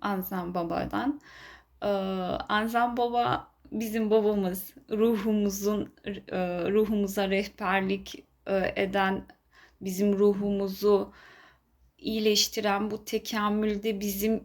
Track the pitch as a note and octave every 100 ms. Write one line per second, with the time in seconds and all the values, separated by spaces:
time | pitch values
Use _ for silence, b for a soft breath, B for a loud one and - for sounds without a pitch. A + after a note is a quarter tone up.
0 | G#3 G3 F#3 F#3+ F3 F3+ E3+ E3+ - G3
1 | B3+ D4 B B B B B _ G#3 G3
2 | F#3+ F#3+ F3+ - - G#3 A3+ A#3 A#3+ A#3+
3 | A#3+ A#3+ A#3+ - - _ - A3 A3+ A3
4 | G#3+ A3 G#3 G#3 F#3 F#3 - - - G#3+
5 | A3+ A3 G#3+ G#3+ G3+ G3 G3+ G#3+ - -
6 | - G3 - F#3 F3+ F3 F3 G#3 G#3+ G#3+
7 | G3 G3 G3 G3 G3 - G3 G3 F#3+ G3
8 | - - - _ - G3 F#3 - G3 G3
9 | F#3+ G3 - - _ b b _ F#3+ F#3
10 | G#3 G3 G#3 G3 G3+ G3+ G3 F#3+ G#3 G3+
11 | G3+ B B B B B _ _ _ _
12 | - A3 G#3+ G#3+ - - G#3 G3+ G#3+ G#3+
13 | - A3 - A3 G#3 G#3+ G#3+ G#3 A3 G3+
14 | G#3 G3 G#3+ A3